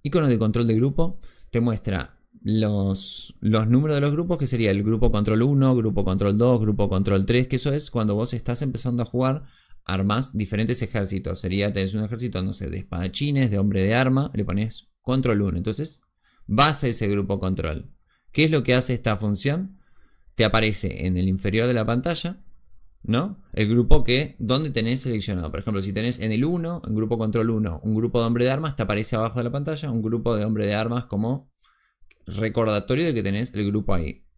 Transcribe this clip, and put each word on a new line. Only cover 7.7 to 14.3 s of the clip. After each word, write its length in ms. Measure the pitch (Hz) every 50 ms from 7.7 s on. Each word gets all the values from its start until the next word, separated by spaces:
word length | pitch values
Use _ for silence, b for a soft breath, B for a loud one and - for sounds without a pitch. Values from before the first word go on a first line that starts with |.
| 139
es 180 | 151 147 -
cuando 240 | - 120 110 107 101
vos 180 | 104 113 120 -
estás 300 | 117 120 - 120 117 143
empezando 400 | 135 117 113 - 127 120 120 120
a 40 |
jugar, 360 | - - 123 127 131 135 156 b b b b b b b b _
armás 500 | - - - 95 98 101 - - - -
diferentes 460 | 110 107 95 110 104 110 - 123 117
ejércitos. 600 | 120 104 - 113 98 92 98 95 - - 87 -
Sería, 320 | - 95 90 98 101 104 98
tenés 200 | 98 95 95 98
un 120 | 107 107
ejército, 380 | 104 117 113 120 120 98 98 92
no 120 | 95 90
sé, 160 | - 98 76
de 80 | - 95
espadachines, 720 | 98 - - 87 92 95 - - 143 147 143 139 131 120
de 80 | 101 98
hombre 240 | 98 104 98 98 95
de 120 | 98 110
arma, 360 | 120 131 131 131 135 139 -